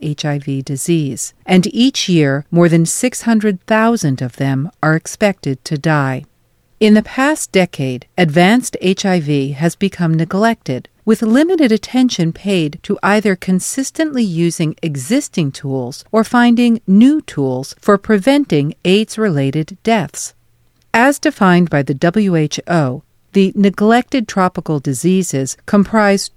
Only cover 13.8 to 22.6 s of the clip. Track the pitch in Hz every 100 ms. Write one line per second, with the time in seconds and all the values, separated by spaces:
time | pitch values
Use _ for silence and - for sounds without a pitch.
13.8 | 269 - 320 262 214 160 170 - 156 -
14.8 | 165 139 131 254 - - 143 - 139 135
15.8 | 120 - - 220 214 247 240 233 240 226
16.8 | - 196 254 302 - - 135 127 139 -
17.8 | - 202 - 214 190 285 277 151 143 -
18.8 | 175 196 220 - 214 143 135 147 156 190
19.8 | - 226 156 - - - _ _ _ _
20.8 | _ 226 262 285 311 - 190 175 170 147
21.8 | 139 139 170 214 196 170 151 -